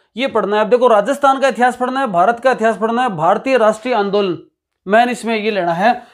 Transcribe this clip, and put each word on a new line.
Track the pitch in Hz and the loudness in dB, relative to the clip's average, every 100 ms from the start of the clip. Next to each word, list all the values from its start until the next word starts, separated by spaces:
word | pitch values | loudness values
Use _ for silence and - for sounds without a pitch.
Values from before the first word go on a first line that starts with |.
| _ 208 | _ -8
ये | 269 | -4
पढ़ना | 226 196 208 | -2 -2 0
है। | |
अब | 226 | 2
देखो, | 240 247 | 2 4
राजस्थान | 214 208 269 277 269 | 4 2 0 0 2
का | 269 | 0
इतिहास | 214 247 - | 0 0 0
पढ़ना | 254 254 | -4 -4
है, | 269 | -2
भारत | 170 190 233 | 2 2 2
का | 262 | 0
इतिहास | 226 220 196 | 0 0 0
पढ़ना | 220 233 | -2 -2
है, | 254 180 | -2 -2
भारतीय | 165 220 262 254 | 0 0 0 2
राष्ट्रीय | 214 214 254 233 | 2 0 -2 -2
आंदोलन | 202 202 196 170 - _ _ _ - | 0 -2 -2 -4 -12 _ _ _ 0
मेन | 214 247 | 2 2
इसमें | 240 214 226 | 0 -4 -4
ये | 208 | -2
लेना | 208 175 | -2 -2
है। | 170 214 240 - | 0 0 -2 -6